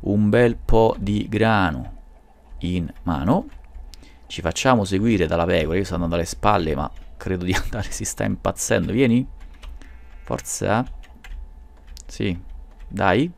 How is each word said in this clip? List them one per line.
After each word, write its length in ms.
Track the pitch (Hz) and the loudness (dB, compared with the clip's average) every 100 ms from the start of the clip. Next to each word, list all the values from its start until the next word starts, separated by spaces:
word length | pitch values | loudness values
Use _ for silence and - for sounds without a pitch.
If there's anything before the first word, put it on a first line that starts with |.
un 280 | - 104 104 | 2 4 4
bel 280 | 113 120 117 | 6 4 2
po' 380 | - 113 113 - | 4 6 6 4
di 280 | 98 104 - | 0 -2 0
grano 680 | 107 110 107 90 65 62 - - - - - - - | 2 4 4 2 0 -8 -12 -18 -20 -20 -20 -18 -8
in 320 | 85 90 80 - | -4 -2 -4 -6
mano, 440 | - 78 78 170 - - - - - - - - - | -6 -2 2 0 0 -16 -18 -16 -16 -18 -20 -20 -14
ci 140 | - | -6
facciamo 440 | 85 82 - 123 | -4 0 4 4
seguire 420 | 95 95 113 104 82 | 4 2 4 4 4
dalla 180 | 85 | 2
pecora. 320 | 85 87 76 87 | 2 2 2 0
Io 80 | |
sto 100 | 98 | -2
andando 200 | 85 85 | -2 0
alle 100 | 85 | 0
spalle, 500 | 82 - 104 104 78 | -2 0 2 2 2
ma 160 | 71 73 - - - | -2 -4 -8 -16 -12
credo 280 | - 92 | -6 -4
di 80 | 90 | 0
<laughs> 60 | 87 | 0
andare, 320 | - 107 - | 0 -4 -6
si 140 | - | -6
sta 200 | - - | -8 -4
impazzendo. 680 | 104 95 95 - - 104 85 | -2 0 -2 -2 0 0 2
Vieni, 340 | 107 135 117 135 - - - - - - - - - | 2 4 4 2 -8 -16 -16 -14 -14 -16 -18 -18 -18
forza, 600 | - - - - 98 107 131 - - - - - - - - - - - - | -8 -8 -6 -4 0 0 -2 -8 -16 -18 -14 -14 -14 -18 -20 -20 -20 -18 -16
sì, 320 | - 104 85 - - - - - | -4 -4 -4 -8 -16 -16 -18 -12
dai. 440 | 95 98 95 160 | 0 4 4 2